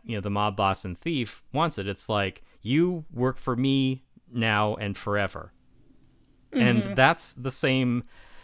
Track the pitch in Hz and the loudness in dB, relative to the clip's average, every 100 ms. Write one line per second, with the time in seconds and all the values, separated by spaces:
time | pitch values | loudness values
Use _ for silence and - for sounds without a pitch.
0 | - 110 101 101 104 98 98 95 92 87 | -8 -6 -2 0 0 2 0 0 -6 -8
1 | 165 156 117 - - 135 165 - 98 95 | -4 -2 -4 -8 -6 -2 -2 -2 -6 -6
2 | - 107 98 - - - 110 143 180 175 | -2 0 -2 -6 -18 -10 0 2 2 0
3 | 156 117 127 - - 120 135 135 131 131 | -8 -2 -2 0 -2 0 2 2 2 -2
4 | - - - 120 113 107 107 - 104 95 | -8 -20 -8 -2 2 2 2 0 -4 -4
5 | - 104 98 - 78 - _ - - - | -2 0 0 -4 -14 -20 _ -20 -20 -20
6 | - _ _ _ _ 277 120 117 101 101 | -20 _ _ _ _ 2 4 4 2 4
7 | 131 170 - - 131 - 139 131 123 120 | 4 4 -4 -6 -6 0 2 2 2 0
8 | - - - - | -4 -14 -20 -20